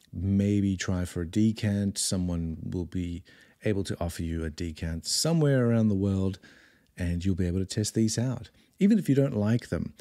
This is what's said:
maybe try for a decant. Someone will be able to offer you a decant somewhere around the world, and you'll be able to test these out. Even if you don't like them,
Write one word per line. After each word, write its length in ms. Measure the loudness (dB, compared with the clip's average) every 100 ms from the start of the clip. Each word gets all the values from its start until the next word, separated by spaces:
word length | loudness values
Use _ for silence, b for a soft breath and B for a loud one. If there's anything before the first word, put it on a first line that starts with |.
| b
maybe 640 | -6 0 2 2 2 0 -2
try 280 | -2 -2
for 180 | -4 -4
a 40 | -4
decant. 720 | 2 2 2 -2 0 -2 -2
Someone 600 | -2 -2 -2 -2 -4 -6
will 240 | -6 -6 -6
be 360 | -6 -6 -8 B B B B
able 200 | -2 -2
to 120 | -4 -4
offer 220 | -6 -4
you 220 | -4 -4
a 60 | -6
decant 560 | -6 -8 -6 -6 -6 -4
somewhere 600 | -2 0 2 4 4 4
around 200 | 4 4
the 60 |
world, 440 | 2 2 2 0 -2 B B B B B -6
and 280 | -2 0
you'll 100 | 0
be 120 | 0 0
able 120 | 0
to 80 | -2
test 280 | -2 -2
these 240 | 2 2 0
out. 320 | -2 -4 -10 b b b
Even 200 | 4 4
if 100 | 4
you 60 |
don't 220 | 4 4 2
like 320 | 2 2 0
them, 240 | -4 -4 -10